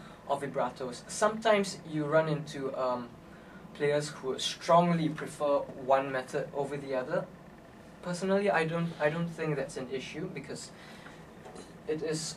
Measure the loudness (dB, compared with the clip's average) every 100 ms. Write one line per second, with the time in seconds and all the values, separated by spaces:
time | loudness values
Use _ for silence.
0 | -16 -12 -2 -2 0 0 -2 -2 -6 -8
1 | -8 2 2 4 4 6 4 -4 -4 -2
2 | 4 6 6 2 -2 -4 -4 0 0 0
3 | -4 -14 -18 -18 -18 -18 -12 0 4 4
4 | 2 -4 -4 -2 -2 -2 6 8 8 4
5 | 2 -2 -6 -2 2 2 2 -4 4 4
6 | 4 -2 -2 -4 -2 -4 -4 -4 -2 -2
7 | 0 -2 -2 -12 -20 -20 -20 -20 -20 -12
8 | -6 -2 2 4 4 4 2 0 -2 2
9 | 0 2 -2 -2 -2 0 -2 -6 -6 -6
10 | -6 -8 -8 -8 -10 -12 -12 -16 -18 -16
11 | -16 -18 -18 -18 -16 -16 -16 -12 -4 -2
12 | -2 -4 -4